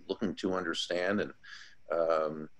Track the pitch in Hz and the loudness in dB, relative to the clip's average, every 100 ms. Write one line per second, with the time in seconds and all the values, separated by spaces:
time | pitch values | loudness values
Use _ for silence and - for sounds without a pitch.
0 | - 95 98 - 95 92 85 82 - 87 | -6 -2 0 0 0 0 0 -2 0 2
1 | 90 104 73 - - - - - - 82 | 2 2 0 -6 -16 -16 -16 -16 -2 2
2 | 82 80 78 78 78 - | 4 4 2 -2 -8 -12